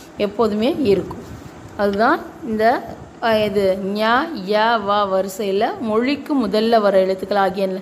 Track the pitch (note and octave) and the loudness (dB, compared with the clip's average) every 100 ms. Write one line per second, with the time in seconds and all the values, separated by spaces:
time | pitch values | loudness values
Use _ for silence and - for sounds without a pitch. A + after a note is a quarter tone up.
0 | - - G#3 - A3+ G#3 A3+ E4+ C4+ F#3 | -14 -4 -4 0 0 2 0 0 2 2
1 | - - - - - - - - G#3 G3+ | 0 -8 -14 -16 -18 -18 -14 -4 -2 2
2 | A#3 E4+ - - C4+ G#3+ A3 C#4+ - - | 2 2 -2 -12 -6 0 2 2 -2 -14
3 | - - A#3 A3 G#3+ G3+ G3 F#3+ F#3+ G#3 | -16 -4 0 2 2 2 2 0 -2 -2
4 | A3 A#3+ E4 C#4 F#3 G#3+ A3 A#3 G3+ G#3 | 2 2 0 -6 -2 2 2 2 2 0
5 | G3+ F#3+ G3 G3 G#3 F#3+ A#3 G4+ A#3 G#3+ | 2 0 -2 -4 -2 0 0 -2 -2 0
6 | B3 C#4+ C#4+ D4 G#3+ G#3 A3 A#3 G3+ F#3+ | 0 -2 -2 -2 0 0 4 4 4 4
7 | F#3+ F#3+ G3 G3+ G3 F#3 F#3+ F#3+ | 2 0 -2 0 0 0 -4 -4